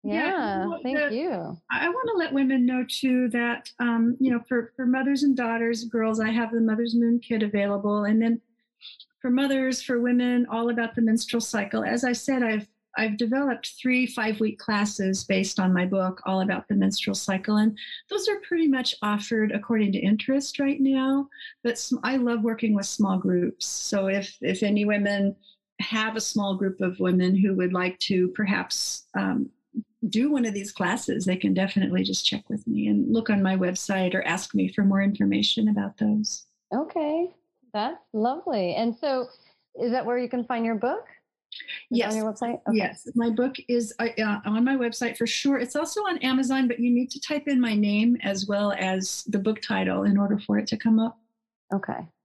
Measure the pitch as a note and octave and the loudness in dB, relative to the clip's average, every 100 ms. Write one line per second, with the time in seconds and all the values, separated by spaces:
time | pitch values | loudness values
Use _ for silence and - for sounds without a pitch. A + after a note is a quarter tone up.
0 | - G#3 - F#4+ A3+ F#3+ F#3+ E4+ B3+ D4 | -2 -2 0 -2 -2 -2 -4 -4 -4 -2
1 | D4 A3+ E4+ G3+ E3 - _ - E4+ A#4+ | -2 -2 -4 -4 -6 -12 _ -2 -2 -2
2 | A#4 G4+ D#4+ C4+ C4 C4 B3 B3+ B3+ - | -2 -2 0 0 2 4 2 0 -4 -2
3 | C4 B3+ B3 A#3+ A#3+ A#3 - - A#3+ A#3 | 0 2 2 0 -2 -4 -10 -4 0 2
4 | A#3 - C4 A#3+ - B3 A#3 - B3 C4 | 2 2 2 0 0 -2 -2 -2 0 2
5 | C4 C#4 C#4+ B3+ A#3 A3+ A#3 A#3 A#3 A#3 | 2 2 2 2 0 0 0 -2 -2 -2
6 | A3 A3 A3 A3+ A3+ A#3 A3 G#3+ A#3 A#3 | 0 0 0 0 0 2 2 2 2 2
7 | A#3 A#3+ - A3+ G#3 G3+ G3+ G3+ G#3 G#3 | 4 2 0 0 0 2 0 0 0 0
8 | G#3 A3 A3+ A#3 _ _ _ _ - - | 2 4 4 0 _ _ _ _ -20 -20
9 | - _ B3+ B3 C#4 C4+ C4 B3+ - B3 | -20 _ 0 2 2 2 0 -2 -2 0
10 | B3 B3 B3 B3 A#3+ A3+ A#3 A#3 A3+ - | 2 2 4 2 0 0 0 0 -2 2
11 | A3+ A3+ - A#3 A3+ G#3+ G3+ A3 - A#3+ | 2 2 0 -4 -2 -4 -2 -2 -2 0
12 | B3 A#3+ - C4 A#3 G#3+ G#3 _ _ - | 0 -2 0 0 2 0 -4 _ _ -4
13 | A3 G#3 A#3 C4 C#4+ A3+ - - B3+ B3+ | -2 0 0 0 0 -2 -8 -4 0 2
14 | B3 A#3+ A3 G#3+ A3 G#3+ - G#3 G#3 - | 0 -2 -2 0 -2 -2 -2 0 0 0
15 | F#3+ F#3+ - G3 G3 - F#3 F3+ F#3 F#3+ | 0 -2 0 0 0 0 2 4 2 2
16 | F#3 F#3 - F#3+ F#3+ F#3 - G3 F#3+ G3 | 0 -2 -2 0 0 -2 0 2 2 0
17 | - G3 - F#3+ F#3+ G#3+ G#3+ G#3+ - - | -4 -4 -2 -2 2 2 2 0 -12 -16
18 | _ G4 F#4+ G4+ - E4+ D#4+ C4 B3 - | _ -2 -2 -2 -2 2 2 2 -2 -2
19 | G#3 G#3 - A3+ G#3+ G#3 - A3+ G3+ F#3+ | -2 -2 0 0 0 -2 -2 0 2 2
20 | G3 G#3+ - C4+ C#4 - C#4 C#4+ C4+ C4+ | 2 2 2 0 -2 -2 -2 2 2 2
21 | C4 C#4 C#4 - - - A#3 A#3 - B3+ | 2 0 -2 -10 -20 -6 -4 -4 -4 -2
22 | A#3+ C4+ A#3+ A#3 A3+ A3 A3+ G#3 G#3 - | 0 0 0 0 0 0 0 0 -2 -2
23 | G3 F#3+ F#3 F3+ F3 - - - - G3+ | 0 2 0 0 0 -4 -8 -6 -4 -2
24 | F#3+ G3 F#3+ - - F#3+ G#3 G#3 G#3 G#3 | 0 -2 -4 -6 -4 0 0 2 2 2
25 | G3+ G3+ G3 G3+ - _ _ - - A3 | 0 2 0 -2 -20 _ _ -10 -4 -2
26 | A3 A3 - A3 G3 F#3 G3 F#3 F#3 F#3 | -2 -4 -4 -2 -2 0 -2 0 -4 0
27 | F#3 F3+ F3+ F#3+ G3 F#3+ F3+ F3+ F3+ F3+ | 2 4 4 4 4 2 0 0 -2 -4
28 | - F#3 F3+ F#3 G3 G3 - - - - | 0 2 2 0 -2 -2 -2 -4 -6 -8
29 | _ - F#2+ F2 - _ _ - - _ | _ -4 -2 -2 -4 _ _ -10 -10 _
30 | G#3+ G#3+ C#4+ C#4+ A3+ G3+ G3+ - F3+ A3+ | -2 0 2 2 0 -4 -8 -4 -2 -2
31 | - - F#3 F#3 G3 F#3 G3 G3 F#3 F#2+ | -2 -2 0 0 2 2 2 0 2 0
32 | F#2 F#2 - - - G#2 - G#2 G#2 G#2 | 0 0 -2 -4 -6 -6 -2 -2 2 2
33 | - A2+ - G3 F#3+ F#3+ F#3 F#3 - F#3+ | 2 2 2 2 2 2 0 -2 -4 0
34 | F#3 - - E3+ - G3+ F#3+ G3 G3 G3 | 0 0 -2 -4 -2 -2 0 2 2 4
35 | G3 G3+ G3+ G3+ G3+ - G#3+ G#3 G3+ - | 2 2 0 2 0 2 2 2 -2 -2
36 | G#3+ G#3+ G#3+ - - _ _ A3+ D#4 E4+ | 0 0 -2 -8 -14 _ _ -4 -2 -2
37 | D4+ D#4+ F4+ _ _ _ _ G#3 A#3 F4 | -2 -2 -2 _ _ _ _ -4 -4 -6
38 | _ A3 A3+ D4 E4+ A#3 F3+ - A#3 A3+ | _ -2 0 -2 -2 0 0 0 -2 -2
39 | D4 C4 B3 - _ _ _ - A#3 B3+ | -2 -2 -4 -12 _ _ _ -6 -2 -2
40 | A3 B3 A#3+ B3 A#3 A#3+ A3+ A3 A#3+ F#4+ | 0 -2 -2 -4 -2 -2 0 0 -2 -4
41 | - - _ _ _ - - - - A#3 | -8 -20 _ _ _ -18 -14 -16 -4 -2
42 | G#3+ A3 A3 G#3 A#3 A#3+ - A3 F#3 G3 | 0 -2 -4 -4 -6 -4 0 0 0 -6
43 | - A#3+ A#3 A3 B3+ C4 - A#3+ G#3+ - | -4 0 0 2 -2 -2 -2 -2 -2 -4
44 | A#3 A3 A3 G#3 G#3 G#3+ B3 C4+ A#3 A3+ | -4 -2 -2 -2 -2 2 2 2 0 -2
45 | A#3 - A#3 - C#4 C4+ A#3+ D4 D#4+ G#4+ | -6 -2 -2 0 0 0 0 -2 -2 -2
46 | G#4 E4+ C4 C4 B3+ C4+ B3+ A#3+ A#3+ A#3+ | -2 -2 0 2 2 2 0 2 2 2
47 | B3+ - - D4 D4 C4 A#3+ G#3 G#3 G#3 | 0 -8 -4 -4 0 2 2 2 2 4
48 | A#3 A#3+ G3 G3 G3 G3+ G#3 - F#3+ F#3+ | 4 2 0 -4 -2 0 0 0 -2 -2
49 | F#3+ - - G3+ G3 G#3+ - G3 - F#2+ | -4 -8 -4 0 0 -2 -4 -2 0 2
50 | G2+ G3 G2+ G3+ - G#3 G#3+ A3 A3+ A3 | 4 4 2 0 0 0 0 -2 4 4
51 | A3+ - _ _ _ _ _ G3 - - | 2 -4 _ _ _ _ _ -4 -4 -8
52 | E3+ _ | -10 _